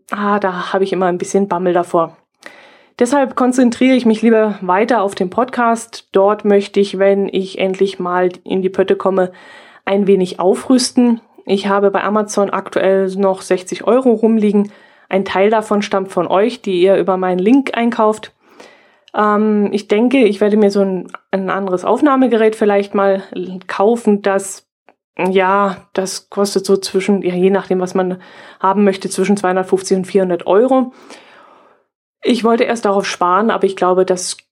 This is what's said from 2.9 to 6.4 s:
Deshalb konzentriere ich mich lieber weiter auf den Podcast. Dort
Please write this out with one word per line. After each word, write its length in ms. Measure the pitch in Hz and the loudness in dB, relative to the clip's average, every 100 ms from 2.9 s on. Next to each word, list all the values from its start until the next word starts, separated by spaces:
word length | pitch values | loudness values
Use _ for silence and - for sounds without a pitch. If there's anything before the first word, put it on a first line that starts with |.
| - | -4
Deshalb 380 | 240 285 262 - | 0 0 0 0
konzentriere 580 | 254 254 247 240 254 | 0 2 2 2 2
ich 120 | 254 233 | 2 2
mich 160 | 220 | 2
lieber 360 | 233 220 214 202 | 2 2 2 -2
weiter 400 | 185 185 233 233 | -2 0 2 0
auf 120 | 196 | -2
den 140 | 196 185 | -2 -4
Podcast. 800 | 214 254 247 233 233 - - - | -2 -4 0 0 -2 -6 -20 -2
Dort 340 | 196 196 214 | 2 2 2